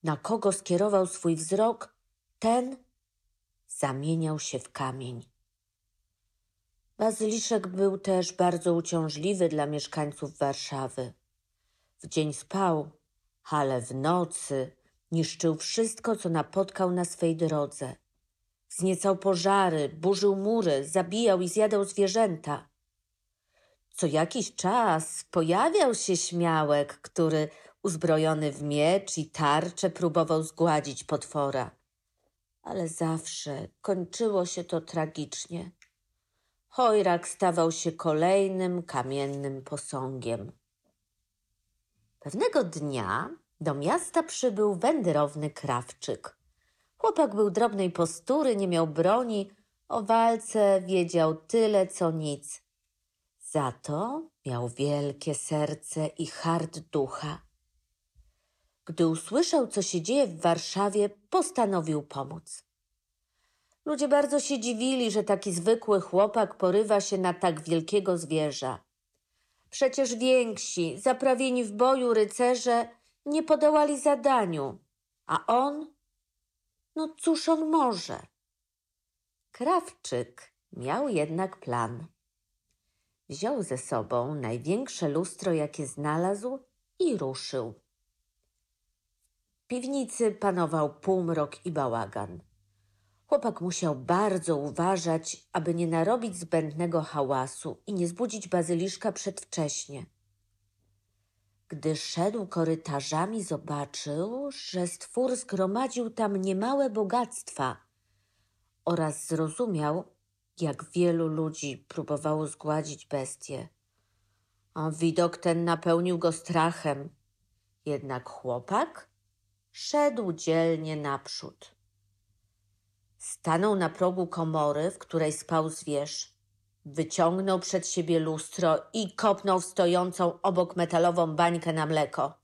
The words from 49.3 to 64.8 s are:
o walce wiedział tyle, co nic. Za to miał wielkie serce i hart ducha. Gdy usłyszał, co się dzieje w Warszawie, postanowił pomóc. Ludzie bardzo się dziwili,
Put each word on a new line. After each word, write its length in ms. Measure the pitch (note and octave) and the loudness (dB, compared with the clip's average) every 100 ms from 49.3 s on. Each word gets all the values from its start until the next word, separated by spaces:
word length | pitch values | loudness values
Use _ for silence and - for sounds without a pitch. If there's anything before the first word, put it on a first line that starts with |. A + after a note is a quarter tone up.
| G#3+ G3 _ _ _ _ | -4 -4 _ _ _ _
o 140 | - | -6
walce 800 | G3+ A3+ A3+ A3+ - A3 G3+ F#3+ | 2 4 4 2 0 4 6 4
wiedział 540 | F3+ F#3 E3+ F3 D#3+ | 4 0 2 4 2
tyle, 520 | D#3 _ A#3 A3 G3+ F#3+ | 0 _ 2 4 4 2
co 240 | - E3+ | 0 0
nic. 520 | D#3+ D#3 C#3+ - - _ _ _ _ _ _ _ _ | 0 -4 -6 -8 -18 _ _ _ _ _ _ _ _
Za 340 | - D#3 C3 | -4 -2 -2
to 500 | A#2+ - D3 A3 D4 D#4+ _ C#3 | -4 -6 -4 -4 -6 -10 _ -6
miał 220 | A#2+ A#2+ | -4 -6
wielkie 640 | A#2+ C#3 D3 C#3+ C#3 - | -2 -2 0 -2 -4 -6
serce 720 | D3 - D3+ D3+ D3+ - - D3+ | -6 -4 -2 -2 -4 -8 -6 -6
i 200 | - D#3+ | -4 -8
hart 520 | - E3 E3+ E3 D#3+ | -4 0 0 -2 -8
ducha. 640 | - D3+ C3+ - D3+ - _ _ _ _ _ _ _ _ _ _ _ _ _ _ | -6 -2 -2 -4 -8 -10 _ _ _ _ _ _ _ _ _ _ _ _ _ _
Gdy 240 | - E3 E3 | -14 2 2
usłyszał, 580 | D#3+ - A#3+ F4 D#4+ A#3 | 2 -2 0 2 2 2
co 160 | G#3 | -2
się 200 | F#3+ F3+ | -2 -2
dzieje 240 | E3 C4+ B3 | 0 2 2
w 140 | D#3+ | 2
Warszawie, 680 | F3 E3 - F#3+ G3+ G#3 G3+ - _ | 0 0 -2 -2 0 2 0 -2 _
postanowił 720 | F#4 - - G#3+ F#3 D#3+ D3+ | 0 2 0 2 2 0 -2
pomóc. 640 | C#3+ C#3 C3+ E3 - - _ _ _ _ _ _ _ _ _ _ _ _ | -4 -8 -8 -10 -14 -20 _ _ _ _ _ _ _ _ _ _ _ _
Ludzie 240 | - D4 C#4+ | -4 -2 4
bardzo 320 | C#4+ C#4+ C#4+ | 4 4 0
się 200 | - C#4 | 0 -2
dziwili, 500 | A3+ A3 | -2 -2